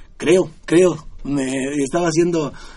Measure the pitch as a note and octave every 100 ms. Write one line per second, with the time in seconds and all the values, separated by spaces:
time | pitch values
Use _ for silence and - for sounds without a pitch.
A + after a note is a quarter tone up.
0 | - - C#3+ F#3 - - - D#3+ F#3 D#3
1 | - - C#3 C#3+ C3 C3+ C3+ D3 C3+ E3+
2 | F3 D#3 F3 E3 C#3 - -